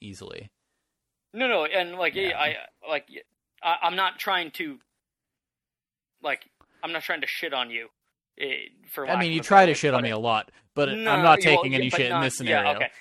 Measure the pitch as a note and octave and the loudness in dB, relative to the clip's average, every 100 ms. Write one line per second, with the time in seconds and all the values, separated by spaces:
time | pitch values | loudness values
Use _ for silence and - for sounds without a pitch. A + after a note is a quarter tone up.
0 | G#2 F#2 - - G2+ _ _ _ _ _ | -18 -16 -16 -16 -18 _ _ _ _ _
1 | _ _ _ G#3+ B3+ G3+ D3+ F#3+ F3 F3+ | _ _ _ -4 0 0 0 -2 -2 -2
2 | F3 F#3+ F#3+ E3 D3+ D3 - _ - D3 | -2 -2 -2 0 -2 -4 -12 _ -6 -6
3 | - - - _ _ _ E3+ E3+ E3+ F3+ | -6 -20 -20 _ _ _ -4 0 -2 0
4 | F#3+ - - F3+ E3 - D#3+ C3 _ _ | -2 -2 -4 -2 -4 -8 -10 -10 _ _
5 | _ _ _ _ _ _ _ _ _ _ | _ _ _ _ _ _ _ _ _ _
6 | _ _ D3+ C3+ - _ _ _ D#3+ E3 | _ _ -6 -6 -8 _ _ _ -8 -8
7 | - E3 C#3 - E3+ C3+ A#2+ A#2 A2+ _ | -6 -6 -6 -6 -6 -4 -6 -8 -12 _
8 | _ _ _ - C3+ - - _ - - | _ _ _ -10 -8 -8 -10 _ -16 -10
9 | C#3 - E3+ D#3+ - G3 F#3 C#3+ D3 B2+ | -4 -2 0 -2 6 8 8 6 2 2
10 | A#2+ A2 A#2 A2 - - _ - C#3 A3 | 0 -2 0 0 -2 -14 _ -2 -2 -2
11 | A3 G3+ E3+ D3+ D#3 D3 C3+ C3 B2+ D#3+ | 0 4 6 6 6 4 4 0 0 0
12 | B2 E3+ C3 - A#2+ - D3 B2 B2+ - | 0 0 -2 -2 -2 0 0 -2 -4 -8